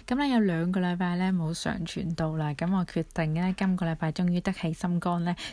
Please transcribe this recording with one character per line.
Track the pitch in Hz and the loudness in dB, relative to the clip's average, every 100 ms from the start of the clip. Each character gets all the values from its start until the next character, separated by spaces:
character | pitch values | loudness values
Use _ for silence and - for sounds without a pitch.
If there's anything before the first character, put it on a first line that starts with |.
| - | -4
噉 | 247 | 0
呢， | 285 | 2
有 | 247 | 4
兩 | 202 165 170 | 4 2 2
個 | 190 | 2
禮 | 180 175 | 0 0
拜 | 180 175 | 0 2
呢 | 185 | 2
冇 | 185 160 | 2 0
上 | 165 160 - 160 | -2 -4 -4 -4
傳 | - 156 170 | -4 -4 -2
到 | 160 160 | -2 0
啦， | 151 | -2
噉 | 143 170 | -2 0
我 | 190 175 | 0 0
決 | - 160 | -2 -2
定 | - 160 | -2 0
呢， | 156 185 185 | 0 0 0
今 | 190 185 | 0 2
個 | 170 | 0
禮 | 160 | 0
拜 | 160 | -2
終 | 156 180 | 0 2
於 | 175 | 2
得 | 190 | 0
起 | 185 165 | -2 -2
心 | 160 180 175 | -2 0 0
肝 | 180 175 170 | 0 0 0
呢， | 175 - | -2 -6